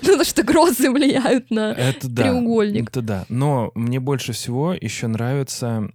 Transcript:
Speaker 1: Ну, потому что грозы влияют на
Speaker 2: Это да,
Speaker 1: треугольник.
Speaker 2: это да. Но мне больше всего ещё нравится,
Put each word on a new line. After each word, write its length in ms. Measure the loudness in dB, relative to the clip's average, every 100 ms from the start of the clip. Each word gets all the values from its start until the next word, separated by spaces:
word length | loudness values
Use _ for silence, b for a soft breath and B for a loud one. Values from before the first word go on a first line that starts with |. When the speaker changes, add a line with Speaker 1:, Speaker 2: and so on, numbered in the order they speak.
Speaker 1:
Ну, 0 |
потому 240 | 4 4
что 180 | 4 0
грозы 480 | 2 4 4 4 2
влияют 600 | 4 2 2 2 0 0
на 220 | -2 -2
Speaker 2:
Это 360 | 0 0 0 -4
да, 140 | 0
Speaker 1:
треугольник. 680 | 0 2 2 2 2 0 -4
Speaker 2:
это 140 | -4
да. 220 | -4 -4 -4
Но 440 | -2 0 0 -2
мне 260 | -2 -2 -2
больше 320 | -2 -2 -4
всего 400 | -6 -4 -2 -2
ещё 360 | -2 -6 -4 -4
нравится, 840 | -2 -2 -2 -4 -6 -4 -4 -6